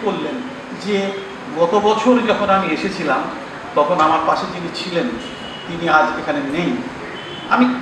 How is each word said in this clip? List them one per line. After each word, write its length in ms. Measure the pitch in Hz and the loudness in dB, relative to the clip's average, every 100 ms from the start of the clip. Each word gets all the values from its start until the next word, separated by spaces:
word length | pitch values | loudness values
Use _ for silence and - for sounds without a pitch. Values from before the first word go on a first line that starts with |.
| 214 | -2
করলেন 280 | 165 151 131 - - - - 190 | -2 -2 -6 -8 -10 -12 -8 -2
যে 260 | 202 196 196 - - - 156 | 0 0 -4 -8 -12 -6 0
গত 180 | 202 208 | 2 4
বছর 440 | 208 220 247 247 220 | 4 4 6 6 4
যখন 220 | 196 202 | 2 4
আমি 180 | 196 165 | 2 2
এসেছিলাম 540 | 156 196 - 156 135 156 - - - - 156 | 0 -2 -2 0 0 -2 -8 -10 -12 -2 2
তখন 240 | 147 180 | 4 4
আমার 200 | 160 160 175 | 4 4 2
পাশে 180 | 180 185 | 0 -2
যিনি 140 | 180 170 156 | -6 -6 -6
ছিলেন 320 | 180 175 - - - - - - - | -4 -2 -2 -4 -8 -10 -12 -12 -8
তিনি 220 | 170 170 | -4 4
আজ 300 | 156 156 156 | 4 4 0
এখানে 200 | 156 143 135 | -2 -2 -2
নেই। 260 | 156 175 - - - - - - - - | 0 0 -2 -4 -8 -10 -12 -12 -10 2
আমি 240 | 240 254 - | 4 4 2